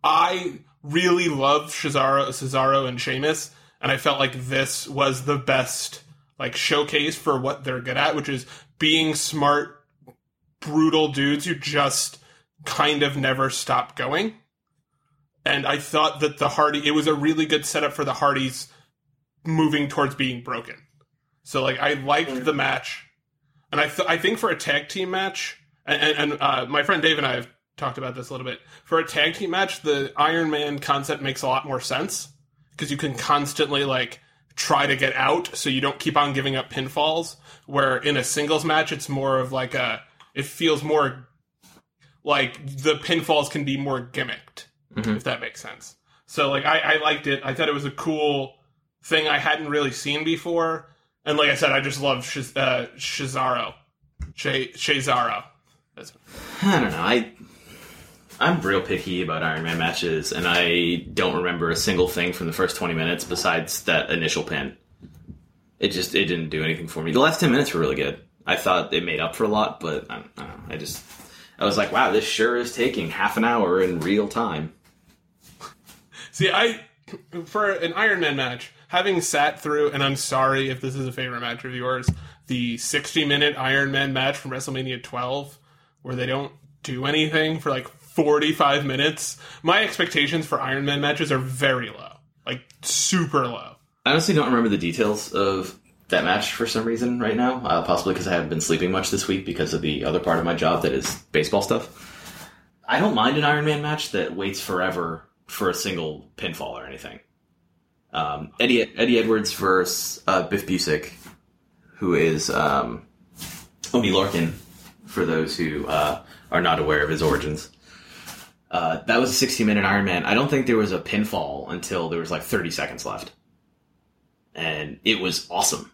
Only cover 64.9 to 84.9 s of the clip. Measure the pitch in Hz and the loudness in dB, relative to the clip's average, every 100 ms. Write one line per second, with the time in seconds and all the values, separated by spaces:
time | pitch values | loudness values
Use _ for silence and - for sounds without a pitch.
64.9 | _ - - - - _ _ _ _ - | _ -20 -20 -20 -20 _ _ _ _ -2
65.9 | 87 92 170 - 87 80 78 78 80 80 | 0 0 0 0 -2 -2 -2 -2 -4 -6
66.9 | 80 80 117 151 160 165 127 139 82 73 | -6 0 4 4 4 4 4 2 2 0
67.9 | 67 71 - - _ - 92 - 90 80 | 0 -2 -4 -14 _ -4 -2 2 2 2
68.9 | 82 87 78 82 - 107 107 107 - 82 | -2 -2 -4 -4 -2 0 2 0 -2 -6
69.9 | 76 - 58 - - 69 - - - - | -6 -6 -14 -14 -16 -14 -14 -12 -10 -8
70.9 | - - - - - - - 104 98 92 | -12 -14 -20 -20 -20 -20 -2 0 2 2
71.9 | 120 120 107 - - 110 120 120 - 123 | 4 4 4 2 2 2 2 -2 0 0
72.9 | - 87 160 101 - 113 120 95 90 92 | 0 -6 -2 0 2 2 4 4 4 4
73.9 | 87 80 104 101 117 113 80 80 - _ | 2 2 2 2 -2 -2 -4 -6 -10 _
74.9 | _ _ _ _ _ - - - - - | _ _ _ _ _ -20 -20 -20 -20 -20
75.9 | - _ - - - 185 180 233 226 - | -20 _ -20 -16 0 2 4 2 0 -12
76.9 | _ - - _ 175 165 214 208 190 165 | _ -18 -18 _ -12 -6 0 0 0 -2
77.9 | 175 214 190 156 139 131 123 - _ _ | 0 2 2 0 0 -4 -6 -12 _ _
78.9 | 180 190 180 - 151 147 - 151 147 147 | 0 2 0 2 2 2 0 -2 2 2
79.9 | 143 139 139 - 131 131 135 135 127 135 | 2 0 0 -2 2 2 2 0 -4 -6
80.9 | 135 131 123 127 120 120 120 131 127 123 | -4 -6 -6 -6 -6 -6 -8 -8 -6 -2
81.9 | 127 131 - - - - 127 120 117 - | 0 0 -2 -10 -20 -6 -2 -2 -4 -2
82.9 | 147 143 165 147 143 147 147 131 139 139 | -2 0 0 2 4 4 2 2 2 2
83.9 | 135 139 131 131 143 139 127 131 131 131 | 0 0 0 0 -2 -6 -8 -6 -6 -4